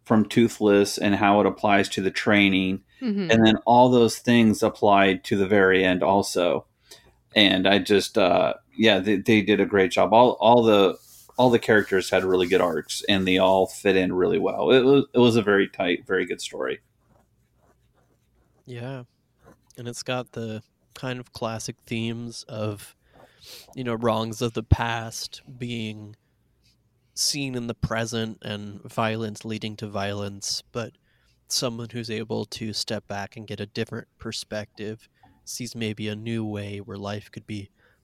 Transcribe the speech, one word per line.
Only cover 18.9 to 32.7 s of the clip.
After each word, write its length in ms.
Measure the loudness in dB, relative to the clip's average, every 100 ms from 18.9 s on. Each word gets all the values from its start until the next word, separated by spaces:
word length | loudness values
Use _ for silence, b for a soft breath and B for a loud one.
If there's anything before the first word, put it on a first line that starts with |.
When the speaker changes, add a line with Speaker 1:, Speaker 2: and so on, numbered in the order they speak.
| -14 -16 _ _ _ _ _ _ -16
Speaker 3:
And 100 | -14
it's 160 | -12
got 280 | -6 -6 -6
the 300 | -10 -10 -10 -14 _ _
kind 260 | -12 -10 -10
of 120 | -12
classic 420 | -8 -6 -6 -10 -14 -8
themes 580 | -6 -4 -6 -10 -14 -14
of, 480 | -8 -6 -8 -14 _ B B B B B B B -10
you 80 |
know, 100 | -6 -2
wrongs 460 | -2 -2 -4 -4
of 120 | -6
the 100 | -4
past 800 | 0 0 0 -6 -8 -12 -14 -16 -20 -14
being 580 | -10 -8 -8 -10 -16 -20 _ _ _ _ _ _ _ _ _
seen 420 | -8 -6 -4 -6 -6
in 120 | -8
the 60 | -6
present 640 | -4 -4 -4 -4 -6 -8
and 400 | -12 -10 -12 -16
violence 600 | -12 -4 -2 -2 -8 -10 -10
leading 300 | -10 -10 -10
to 100 | -10
violence, 760 | -8 -6 -6 -8 -10 -8 -10 -10
but 220 | -10 -12 _ _ _ _ _ -8
someone 420 | -6 -4 -6 -12
who's 180 | -10 -8
able 340 | -8 -6 -8 -8
to 280 | -10 -10